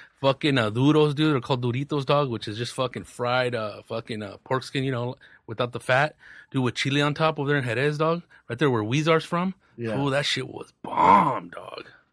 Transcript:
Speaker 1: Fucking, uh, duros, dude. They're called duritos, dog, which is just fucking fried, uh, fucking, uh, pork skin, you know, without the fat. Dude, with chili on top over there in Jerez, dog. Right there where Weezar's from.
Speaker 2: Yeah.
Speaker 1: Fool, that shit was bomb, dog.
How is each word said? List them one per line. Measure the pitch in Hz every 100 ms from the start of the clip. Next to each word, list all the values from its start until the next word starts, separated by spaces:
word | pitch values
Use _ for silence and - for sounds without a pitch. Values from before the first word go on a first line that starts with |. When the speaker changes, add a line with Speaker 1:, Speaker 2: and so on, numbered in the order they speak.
| - -
Speaker 1:
Fucking, | 135 131 156 135
uh, | 107
duros, | 113 139 151 151
dude. | 143 156
They're | 135
called | - 127
duritos, | 123 123 143 147
dog, | 131 143 139
which | 110 -
is | 107
just | 117
fucking | - 127 113
fried, | 87 - 120 127 123
uh, | 117 107 101
fucking, | - 113 - 107
uh, | 101 92
pork | - 131
skin, | - 143
you | 135
know, | 123 123 127 - _ -
without | 113 120
the | 120
fat. | - 131 151 - - - -
Dude, | 135
with | 123
chili | - 135 143
on | 147
top | 143 160 147
over | 139
there | 143
in |
Jerez, | 123 113 147 151
dog. | 160 170 - - -
Right | 120
there | 147
where | 120
Weezar's | 107 143 156 160
from. | - 175 190 - _
Speaker 2:
Yeah. | - 113
Speaker 1:
Fool, | 120 139
that | 139
shit | 143 131 131
was | - - _
bomb, | - - 80 202 160 110 85
dog. | 87 95 - - - _